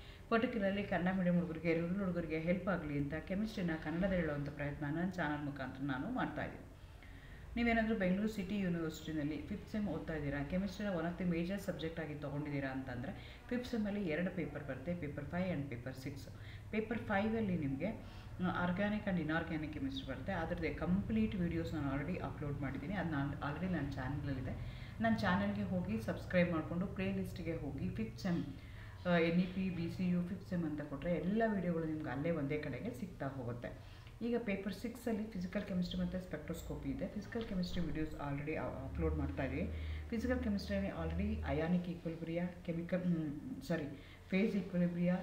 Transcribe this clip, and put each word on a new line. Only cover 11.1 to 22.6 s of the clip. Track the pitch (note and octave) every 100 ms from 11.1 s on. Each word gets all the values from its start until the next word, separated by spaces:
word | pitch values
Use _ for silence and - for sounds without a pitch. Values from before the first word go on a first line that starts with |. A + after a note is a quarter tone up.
| F3
the | F3+
major | E3 F3 G3 -
subject | D3 D#3+ E3
ಆಗಿ | D3+
ತೊಗೊಂಡಿದ್ದೀರಾ | D3 C#3+ D3 D3 C#3+ C3+
ಅಂತಂದರೆ | C3+ C3 B2 C3+ - - - -
ಫಿಫ್ತ್ | B3 -
ಸೆಮ್ಮಲ್ಲಿ | A#3 G3+ G3+
ಎರಡು | F#3 D3+ F#3 F3
ಪೇಪರ್ | C#3+ C#3+
ಬರುತ್ತೆ, | C#3 B2 -
ಪೇಪರ್ | F3 D3 C#3+
ಫೈವ್ | C#3+ F3 F#3 D3+
and | C#3
ಪೇಪರ್ | A#2+ C3 B2+
ಸಿಕ್ಸ್. | C#3 - - - - - -
ಪೇಪರ್ | G#3+ A3 A3
ಫೈವಲ್ಲಿ | - G3 A3 A3+ G3+ E3+
ನಿಮಗೆ, | C#3+ C3+ F#3
ಆ, | A3+ - - - - F3+ -
ಆರ್ಗ್ಯಾನಿಕ್ | F3+ F3+ G#3 G#3+ G3+
and | F3+
ಇನಾರ್ಗ್ಯಾನಿಕ್ | D3+ D#3+ D#3+ D#3+ D3+
ಕೆಮಿಸ್ಟ್ರಿ | C3+ C3+ C3 C3+
ಬರುತ್ತೆ. | B2+ -
ಅದ್ರದ್ದೇ | F#3 E3 F3 D#3
ಕಂಪ್ಲೀಟ್ | - D#3+ F#3 G3+ A3 A3
ವಿಡಿಯೋಸ್ | G3 E3+ D#3+ E3
ನಾನು | D#3+ C#3 C#3
already | C#3+ F3+
ಅಪ್ಲೋಡ್ | C#3+ - D3 C#3